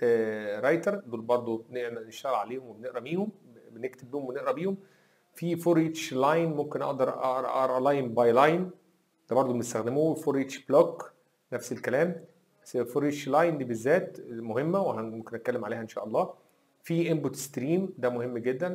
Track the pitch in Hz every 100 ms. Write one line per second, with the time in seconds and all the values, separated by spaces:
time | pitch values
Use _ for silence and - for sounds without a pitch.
0 | 120 117 110 107 107 104 123 165 165 156
1 | 123 113 113 123 113 113 - 123 120 117
2 | 110 113 139 117 104 131 127 107 123 123
3 | 123 175 214 - - 117 113 113 127 -
4 | 120 143 131 135 135 131 185 196 - _
5 | _ _ _ - 170 170 175 170 160 160
6 | - 131 139 165 165 147 147 135 139 135
7 | 131 127 131 127 123 127 131 127 131 143
8 | 127 113 120 117 151 175 180 - _ _
9 | _ _ _ 117 135 120 110 113 110 139
10 | 160 165 - 139 135 - - 139 170 -
11 | - _ _ _ _ 123 - 113 - 127
12 | 175 170 - _ _ _ - 127 117 143
13 | 147 147 135 143 170 151 123 113 120 175
14 | - - - 117 117 110 151 196 180 110
15 | 113 113 113 113 - 120 107 117 110 -
16 | 107 123 180 - _ _ _ _ - 170
17 | 170 156 139 135 - - 131 180 190 -
18 | 123 123 123 120 123 131 180